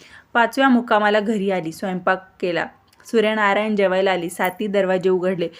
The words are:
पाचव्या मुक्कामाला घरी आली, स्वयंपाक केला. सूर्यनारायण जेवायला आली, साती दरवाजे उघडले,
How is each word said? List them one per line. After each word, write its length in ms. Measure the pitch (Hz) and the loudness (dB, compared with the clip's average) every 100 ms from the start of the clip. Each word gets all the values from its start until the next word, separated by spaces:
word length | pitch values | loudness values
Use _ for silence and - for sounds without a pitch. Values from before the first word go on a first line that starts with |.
| - - _ | -20 -20 _
पाचव्या 360 | 240 226 269 269 | 0 0 2 4
मुक्कामाला 500 | 240 240 214 208 214 | 4 2 2 4 2
घरी 320 | 208 214 196 | 0 -2 -2
आली, 200 | 185 165 | -2 -4
स्वयंपाक 560 | 165 196 185 185 185 - - | -8 -6 -4 -2 -2 -6 -6
केला. 260 | 180 165 156 - _ _ - | -4 -2 -6 -10 _ _ -2
सूर्यनारायण 680 | 226 214 214 202 202 220 208 | 0 0 2 2 2 0 0
जेवायला 360 | 190 185 196 | 2 2 0
आली, 180 | 180 170 | 0 -4
साती 380 | - 185 - 208 | -4 -4 -4 -2
दरवाजे 420 | 196 185 185 185 | 0 0 0 2
उघडले, 400 | 185 180 180 170 | 0 0 -2 -6